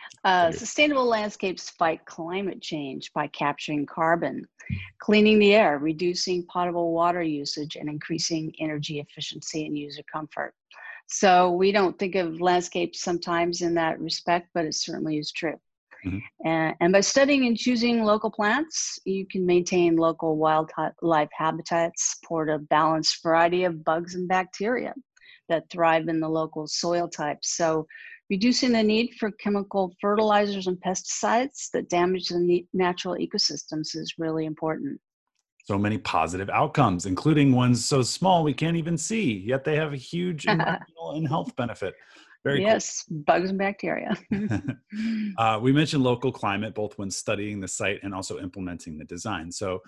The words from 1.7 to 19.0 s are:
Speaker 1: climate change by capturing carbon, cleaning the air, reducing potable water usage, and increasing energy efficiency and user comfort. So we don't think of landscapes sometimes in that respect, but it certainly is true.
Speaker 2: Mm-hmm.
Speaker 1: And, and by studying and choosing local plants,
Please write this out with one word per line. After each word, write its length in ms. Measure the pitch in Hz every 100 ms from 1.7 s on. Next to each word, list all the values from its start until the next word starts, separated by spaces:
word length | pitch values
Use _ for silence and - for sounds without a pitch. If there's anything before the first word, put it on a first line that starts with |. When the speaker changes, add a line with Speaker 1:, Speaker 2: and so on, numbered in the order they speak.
| - 165 -
Speaker 1:
climate 560 | - - 165 190 196 233
change 520 | - 151 139 143 -
by 140 | 160 147
capturing 580 | - 147 147 - 151
carbon, 580 | 139 - 165 170 151 - - _ - - - -
cleaning 400 | - 214 214 214
the 140 | 202
air, 240 | 214 180 143
reducing 680 | 156 160 175 180 - 180 175
potable 440 | 180 175 175 170
water 300 | 165 170 175
usage, 540 | 165 147 143 - 151 -
and 100 | -
increasing 640 | 151 - 165 - 160 156 -
energy 400 | 156 151 151 147
efficiency 640 | 143 - 151 156 - 156
and 120 | 151 147
user 240 | 147 143 -
comfort. 420 | 156 151 - - _ _ - - - -
So 440 | - 196 180 180
we 200 | 175 196
don't 260 | 202 180 -
think 180 | 196
of 260 | 190 170 160
landscapes 600 | 180 180 175 180 170 -
sometimes 600 | 185 170 180 170 170 175
in 120 | 175
that 260 | 170 160 -
respect, 480 | 160 - - 175 175
but 120 | 175
it 100 | 156
certainly 420 | - - 190 156 151
is 140 | 151
true. 260 | - 160 143 _ _ _ -
Speaker 2:
Mm-hmm. 120 | 95 98 - -
Speaker 1:
And, 300 | 160 160 160 -
and 100 | 175
by 80 | 196
studying 440 | 196 277 277 277
and 100 | 247 220
choosing 460 | 247 240 240 233
local 280 | 214 214 220
plants, 680 | - 208 254 320 - - -